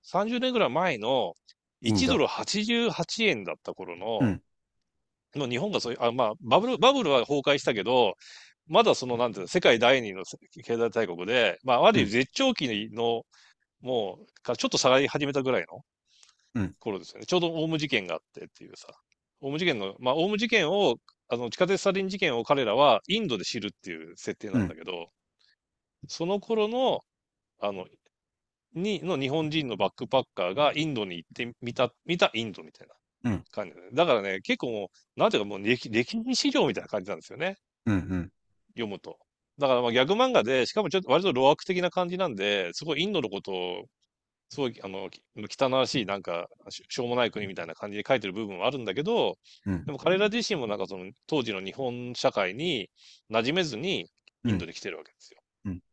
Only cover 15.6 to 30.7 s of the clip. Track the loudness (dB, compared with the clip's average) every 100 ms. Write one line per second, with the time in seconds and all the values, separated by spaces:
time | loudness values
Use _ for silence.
15.6 | -2 -14 _ _ _ _ -20 _ _ -4
16.6 | -4 -6 -6 -6 -10 -14 0 0 0 -2
17.6 | -2 -2 0 -2 -2 -8 _ -18 -18 _
18.6 | -20 -20 -20 -20 _ _ _ _ -8 -2
19.6 | 0 0 -4 -2 0 2 0 0 2 2
20.6 | 2 4 2 2 _ _ _ -6 -4 0
21.6 | 2 4 2 0 -2 -2 0 0 2 2
22.6 | 4 6 6 6 2 -2 0 -2 -2 -6
23.6 | -6 -10 -12 -12 -12 -12 -10 -8 -2 -2
24.6 | -2 -6 -10 -10 -10 _ _ _ _ _
25.6 | _ _ _ _ -16 -6 -4 -4 -2 0
26.6 | 0 2 0 0 _ _ _ _ _ _
27.6 | -4 -4 -12 _ _ _ _ _ _ _
28.6 | _ -6 -4 -4 -2 -2 0 0 0 -2
29.6 | -4 -2 -2 -2 0 0 0 -4 -4 2
30.6 | 2